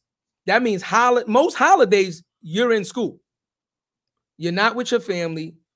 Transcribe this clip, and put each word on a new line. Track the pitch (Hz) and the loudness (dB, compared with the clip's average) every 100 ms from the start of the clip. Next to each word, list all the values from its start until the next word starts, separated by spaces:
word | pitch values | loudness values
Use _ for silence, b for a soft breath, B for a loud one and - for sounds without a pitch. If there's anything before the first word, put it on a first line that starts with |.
| _ _ _ _ - | _ _ _ _ -2
that | 220 | 0
means | 240 190 | 0 -2
holi-, | - 214 247 247 220 | 0 2 2 2 2
most | 233 349 - | 2 2 2
holidays, | 294 381 208 202 190 160 _ _ | 4 4 4 2 0 -6 _ _
you're | 160 185 247 | -8 -2 0
in | 220 - | 0 -4
school. | 247 185 - _ _ _ _ _ _ _ _ _ _ _ - | -6 -6 -8 _ _ _ _ _ _ _ _ _ _ _ -10
You're | 165 | -6
not | 180 226 226 | -2 -2 -2
with | 247 | -2
your | 240 | -4
family. | - 175 170 160 160 - _ | -2 -6 -6 -8 -12 -16 _